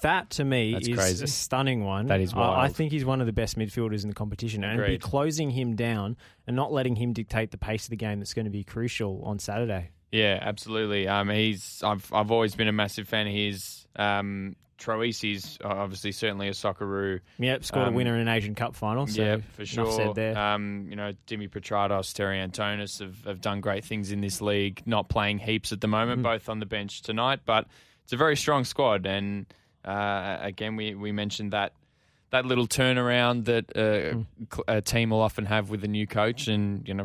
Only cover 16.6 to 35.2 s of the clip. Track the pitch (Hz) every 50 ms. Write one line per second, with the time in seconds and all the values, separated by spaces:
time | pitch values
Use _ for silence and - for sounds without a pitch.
16.6 | - 104 95 - 104 98 98 98 98 98 95 90 - - - - 120 127 131 -
17.6 | - - - 135 127 123 117 123 127 120 117 117 117 113 113 113 104 104 104 -
18.6 | 117 117 - - 113 107 110 123 110 107 107 107 110 107 107 110 110 - - -
19.6 | 107 - - 117 113 113 110 110 107 107 104 107 110 110 110 104 104 104 104 104
20.6 | 104 101 101 101 98 87 104 104 104 104 98 - _ - 113 104 104 95 - 104
21.6 | - - 107 101 101 98 101 95 95 - - - 101 98 98 95 95 92 92 -
22.6 | 107 104 104 104 104 95 - - 101 95 92 110 113 104 98 92 - 107 101 101
23.6 | 95 104 98 101 - - 110 107 101 95 104 101 101 98 95 - 104 104 101 101
24.6 | 101 101 98 - - 117 113 104 95 - - 110 104 104 104 101 101 113 110 107
25.6 | - - 110 101 - 107 107 107 113 120 123 127 123 117 113 107 - - 110 107
26.6 | 107 92 110 104 101 101 - - - - 110 110 120 131 139 - - - 113 107
27.6 | - - - - - _ _ _ _ - - 120 156 160 147 143 - - 147 139
28.6 | 123 - - - 139 123 107 98 92 98 98 101 101 101 101 101 95 - - _
29.6 | _ _ _ _ - 95 98 101 104 101 98 98 92 98 92 - - 101 98 -
30.6 | 110 107 110 110 107 107 101 98 101 104 104 104 104 104 - - 107 101 101 104
31.6 | 101 - - _ _ _ _ _ _ _ _ _ _ _ - 131 127 127 127 123
32.6 | 120 113 - 135 131 127 127 127 123 123 123 123 120 120 123 120 113 120 120 113
33.6 | - - - - 110 107 107 104 71 78 - 117 113 - - - 117 - - -
34.6 | - - 113 107 104 - 113 117 117 113 110 110